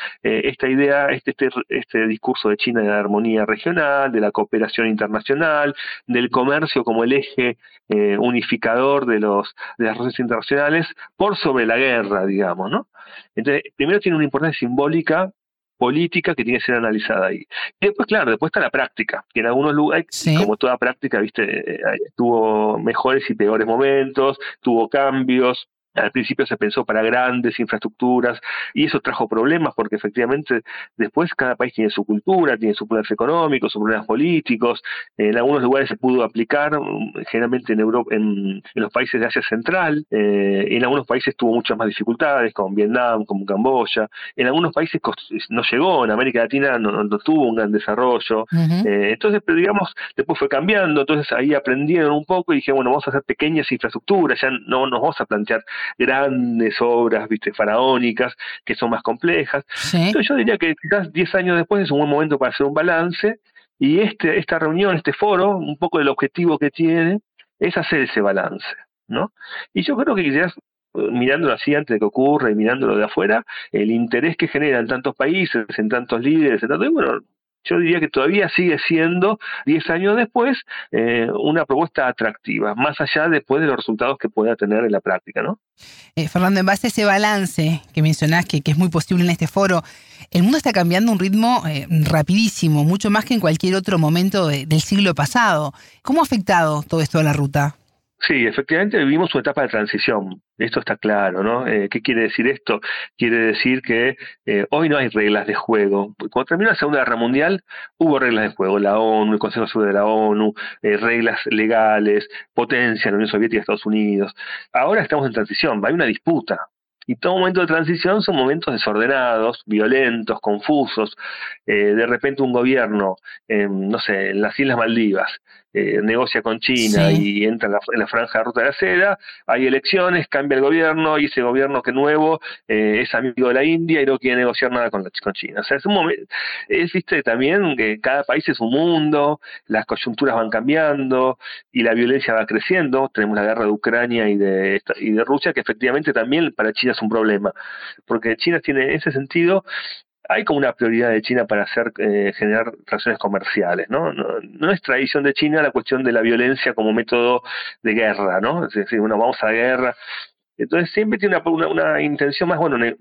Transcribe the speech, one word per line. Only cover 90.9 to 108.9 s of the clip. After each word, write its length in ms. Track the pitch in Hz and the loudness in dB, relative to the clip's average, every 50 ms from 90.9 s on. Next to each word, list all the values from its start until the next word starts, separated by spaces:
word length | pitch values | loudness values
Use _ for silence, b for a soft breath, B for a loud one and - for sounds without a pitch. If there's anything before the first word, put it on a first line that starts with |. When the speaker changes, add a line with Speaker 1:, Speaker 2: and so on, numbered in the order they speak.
| 175 185 226 233 | 2 2 2 2
Speaker 2:
a 20 | 214 | 2
un 60 | 180 | 2
ritmo, 420 | 185 196 196 220 226 240 247 - - 160 | 0 2 2 2 2 2 2 0 0 -2
eh, 160 | 151 135 - - 170 160 151 156 | -6 -6 -4 0 2 2 2 4
rapidísimo, 720 | 160 156 147 - 185 214 226 208 - - 175 160 151 147 147 | 2 2 2 2 2 2 2 2 0 0 0 2 4 4 4
mucho 280 | 160 185 202 - 208 | 2 2 2 0 2
más 140 | 208 220 214 | 2 0 0
que 100 | - 247 | 0 -2
en 40 | 214 | 0
cualquier 360 | 175 160 160 - - 180 190 | 2 2 0 2 0 0 0
otro 240 | 196 185 170 180 165 | 0 0 0 0 2
momento 480 | 160 151 165 175 185 196 208 196 175 | 2 2 2 2 2 2 2 0 0
de, 180 | 151 143 139 135 | 0 0 -2 -2
del 160 | 156 156 160 | 0 0 0
siglo 320 | - - 202 196 202 185 156 | 2 2 2 2 2 2 2
pasado. 580 | - 143 - - 247 226 208 175 151 151 - - B B B B B | 0 -2 0 2 2 2 2 2 0 0 -4 -6 B B B B B
¿Cómo 200 | B - 269 330 | B 0 2 2
ha 20 | 302 | 2
afectado 580 | - 262 208 180 - 190 175 165 156 151 147 | 2 0 0 2 2 2 4 4 2 0 -2
todo 200 | 147 - 170 165 | -2 -2 0 0
esto 180 | 151 - - 160 | 0 2 2 2
a 40 | 156 | 2
la 100 | 147 143 | 2 2
ruta? 420 | 143 143 135 139 147 143 147 - _ _ _ _ _ _ _ _ - - | 0 0 0 0 0 0 0 -2 _ _ _ _ _ _ _ _ -6 -2
Speaker 1:
Sí, 180 | - 156 131 117 | 0 2 2 2
efectivamente 540 | 107 107 - - - 160 170 202 208 233 190 | 0 0 -2 -2 0 0 0 0 2 2 2
vivimos 340 | 143 139 147 165 185 - - | 2 2 2 2 2 2 0
una 80 | 135 | 0
etapa 220 | 120 147 139 151 131 | 0 0 0 0 -2
de 60 | 123 | 0
transición, 760 | 120 107 107 107 - 101 - - 117 104 98 95 92 - _ _ _ - | 0 -2 -2 -2 -2 -2 0 0 0 0 -2 -4 -10 -14 _ _ _ -6
esto 200 | 113 117 - - | -4 -2 -2 -4
está 160 | - - 104 | -4 -4 -6
claro, 460 | - - 107 104 101 101 92 90 95 | -2 0 0 0 2 0 0 0 0
¿no? 240 | 98 110 120 123 131 | 0 0 0 0 0
Eh, 240 | 117 110 104 101 101 | 0 0 0 0 -2
¿qué 120 | - 113 110 | -4 -4 -2
quiere 180 | 135 123 113 | 0 0 2
decir 240 | 113 104 - - 113 | 0 0 -2 -2 -2
esto? 340 | 123 131 - - - 110 104 B B B B B B B | -2 -2 -2 -2 -4 -4 -4 B B B B B B B
Quiere 200 | - 123 117 113 | -2 0 0 2
decir 440 | 117 113 110 104 - - 127 131 131 | 2 2 2 0 0 0 0 0 0
que, 340 | - - 117 113 120 131 135 B B B B B - | 0 -2 0 0 0 0 -2 B B B B B -6
eh, 220 | - 107 101 101 - | -2 0 0 0 0
hoy 200 | 143 151 165 156 | 0 0 2 2
no 80 | 147 | 2
hay 100 | 143 131 | 2 0
reglas 400 | 113 - 107 104 104 104 104 98 | 0 0 2 2 2 2 2 0
de 80 | 107 101 | -2 -4
juego. 580 | - - - 113 107 101 101 101 101 101 107 - - - - | -4 -2 0 2 2 4 4 2 0 0 -2 -6 -12 -10 -6
Cuando 160 | - 123 135 | -4 -4 -2
terminó 240 | - 170 175 214 226 | -2 0 0 2 2
la 60 | 196 | 0
Segunda 240 | - 147 147 147 135 | 0 0 0 0 0
Guerra 160 | 127 120 120 | 0 0 0
Mundial, 480 | 113 117 120 131 139 156 180 196 185 - B B B B B B | 0 0 0 2 2 2 2 0 -2 -6 B B B B B B
hubo 220 | - 165 160 147 131 | 0 2 2 4 4
reglas 300 | 131 123 113 110 107 104 | 2 2 2 2 0 -2
de 60 | - | -2
juego, 220 | - 95 95 101 | -2 0 0 2
la 220 | 101 101 98 | 2 2 2